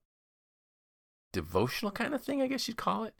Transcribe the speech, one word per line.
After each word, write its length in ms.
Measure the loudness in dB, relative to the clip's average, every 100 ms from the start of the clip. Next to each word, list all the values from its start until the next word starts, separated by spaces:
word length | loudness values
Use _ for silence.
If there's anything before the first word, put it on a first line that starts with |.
| _ _ _ _ _ _ _ _ _ _ _ _ _
devotional 580 | -4 0 2 2 2 -2
kind 220 | -2 -2
of 100 | -2
thing, 180 | -2 0
I 60 | 0
guess 220 | 0 -2
you'd 80 | -2
call 260 | 0 0
it. 100 | -2